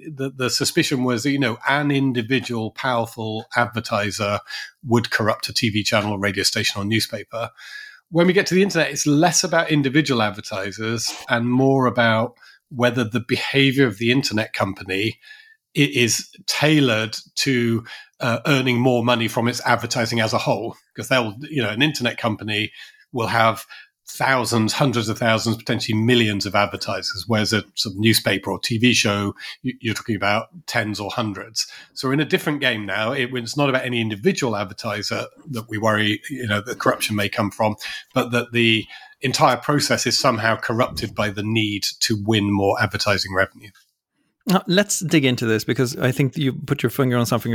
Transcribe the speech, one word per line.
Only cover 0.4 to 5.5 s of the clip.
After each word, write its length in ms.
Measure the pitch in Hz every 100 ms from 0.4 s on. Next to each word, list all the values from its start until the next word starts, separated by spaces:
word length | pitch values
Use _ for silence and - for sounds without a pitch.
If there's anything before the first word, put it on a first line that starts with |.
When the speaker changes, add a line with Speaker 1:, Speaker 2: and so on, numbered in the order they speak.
| 127
Speaker 1:
suspicion 540 | - 135 - 151 131
was 200 | 127 120
that, 80 | 139
you 80 | 139
know, 180 | 131 113 -
an 240 | 143 143
individual 800 | 139 135 123 113 131 120 117 110
powerful 720 | - 135 120 113 - 110 110 - 120
advertiser 840 | 120 117 113 107 104 95 101 101 - - - _ -
would 260 | 117 -
corrupt 380 | - 107 -
a 40 | -